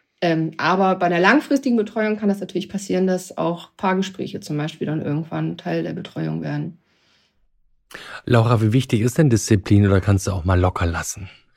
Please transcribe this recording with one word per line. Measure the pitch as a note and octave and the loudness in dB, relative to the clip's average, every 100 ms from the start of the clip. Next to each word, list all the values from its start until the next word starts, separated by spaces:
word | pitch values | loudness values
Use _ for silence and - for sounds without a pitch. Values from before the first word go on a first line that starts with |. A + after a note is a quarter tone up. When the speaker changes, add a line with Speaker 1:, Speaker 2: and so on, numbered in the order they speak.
| _ - | _ -4
Speaker 1:
Ähm, | F3 D#3+ D#3+ - | 0 0 -2 -2
aber | D3+ F#3 F#3+ | 0 2 2
bei | F#3 | 2
einer | F3 F3 | 2 4
langfristigen | F#3 C#4 - C#4 C4+ A#3 | 4 4 2 -2 0 0
Betreuung | G#3 A3+ G#3+ G#3+ | -2 -2 -2 0
kann | G#3 | 0
das | G3 | -2
natürlich | F3+ F#3 - | -4 -6 -6
passieren, | G3 - F#3 F#3 | -8 -4 0 0
dass | F#3 - - | 0 -4 -6
auch | E3 E3+ - - | -4 -4 -10 -6
Paargespräche | F#3+ F#3+ F#3+ - D3+ - | -2 0 -2 -6 -8 -8
zum | - D3+ | -6 -4
Beispiel | D#3 - D3 | -4 -6 -6
dann | D#3 | -4
irgendwann | - D3 D#3+ D#3+ D#3+ F3 | -4 -4 -4 -6 -6 -6
Teil | F3 E3 | -6 -4
der | E3 | -4
Betreuung | E3 E3+ D#3 D#3 - | -8 -10 -6 -6 -4
werden. | D#3 D3 E3 - _ _ _ _ _ _ _ _ _ _ _ - - - | -6 -6 -8 -12 _ _ _ _ _ _ _ _ _ _ _ -20 -16 -10
Speaker 2:
Laura, | - A#2 A2+ A#2 | 2 4 4 4
wie | A2 | 4
wichtig | B2 - A#2 | 2 2 0
ist | A#2+ - | 0 2
denn | D3+ | 4
Disziplin | A2+ - G#2+ - G2+ G2+ | 4 2 2 4 4 6
oder | G2 | 4
kannst | G2+ G2 - | 4 0 0
du | |
auch | F#2+ E2 | -4 2
mal | F2+ | 2
locker | F#2 - E2+ | 2 0 -4
lassen? | E2 D#2+ - F#2 - _ | -4 -8 -12 -14 -20 _